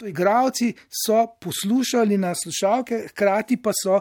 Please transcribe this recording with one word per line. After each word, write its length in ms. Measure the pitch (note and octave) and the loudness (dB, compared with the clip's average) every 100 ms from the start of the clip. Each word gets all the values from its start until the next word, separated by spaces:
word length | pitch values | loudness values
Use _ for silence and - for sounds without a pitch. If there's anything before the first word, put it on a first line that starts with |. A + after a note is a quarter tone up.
Igralci 720 | G#3+ D#3+ F#3 A3+ C4 - A#3+ - - - | -12 0 2 4 2 0 -2 -4 -10 -6
so 300 | - A3 A3+ - | 0 2 2 -4
poslušali 800 | F3+ - G3 B3 B3 B3 A3 G3+ | -10 -6 0 0 2 2 2 2
na 160 | F#3 | 0
slušalke, 720 | E3+ E3+ D#3 G3 A#3 B3 A#3 G3 | -4 -6 -2 0 0 -2 -6 -8
hkrati 480 | - G3+ G3 G#3+ B3+ | -2 0 2 0 -2
pa 140 | G#3+ | 0
so 260 | F#3+ G3 G3 | -2 0 0